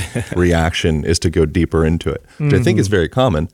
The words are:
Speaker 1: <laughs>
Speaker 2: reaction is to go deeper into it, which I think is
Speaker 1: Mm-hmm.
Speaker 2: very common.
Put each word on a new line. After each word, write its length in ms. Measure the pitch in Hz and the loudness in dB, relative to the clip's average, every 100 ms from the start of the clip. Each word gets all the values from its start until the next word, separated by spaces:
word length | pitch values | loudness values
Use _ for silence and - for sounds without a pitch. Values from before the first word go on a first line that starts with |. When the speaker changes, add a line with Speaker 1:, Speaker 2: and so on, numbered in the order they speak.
| 95 120 | -8 -8
Speaker 1:
<laughs> 200 | - 87 | -4 0
Speaker 2:
reaction 680 | 87 82 82 - 87 78 - | 2 2 0 0 0 0 -2
is 120 | 82 | -2
to 100 | 90 | 0
go 160 | 85 76 | 0 0
deeper 380 | 87 80 80 80 | 0 0 0 0
into 240 | 82 78 | 0 -2
it, 100 | 69 - - | -8 -10 -6
which 160 | 147 | 0
I 60 | 131 | 2
think 160 | 120 - | 2 2
is 100 | 95 | 2
Speaker 1:
Mm-hmm. 40 | |
Speaker 2:
very 180 | 98 80 | 0 0
common. 380 | 131 131 76 80 | 0 0 0 -4